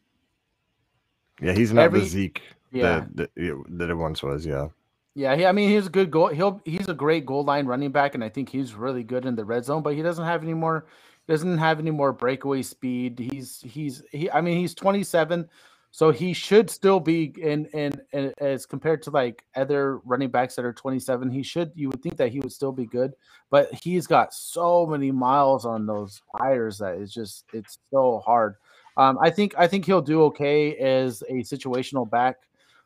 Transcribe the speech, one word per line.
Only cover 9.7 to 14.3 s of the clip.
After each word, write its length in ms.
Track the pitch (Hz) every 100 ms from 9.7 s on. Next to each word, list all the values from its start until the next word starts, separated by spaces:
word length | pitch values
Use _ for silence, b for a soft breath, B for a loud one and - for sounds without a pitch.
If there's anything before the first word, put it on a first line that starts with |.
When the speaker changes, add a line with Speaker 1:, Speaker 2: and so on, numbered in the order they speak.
| 156
Speaker 2:
but 140 | 151 147
he 60 |
doesn't 240 | 165 170 165
have 180 | 165
any 100 | 160
more, 340 | 165 160 160 - b b b -
doesn't 300 | 156 180 165
have 220 | 160 156
any 120 | 160
more 200 | 151 139
breakaway 500 | 123 123 135 139 135
speed. 560 | 123 - 127 123 123 123
He's, 420 | 120 139 120 -
he's, 420 | 123 143 147 127 -
he, 180 | 147
I 120 | 180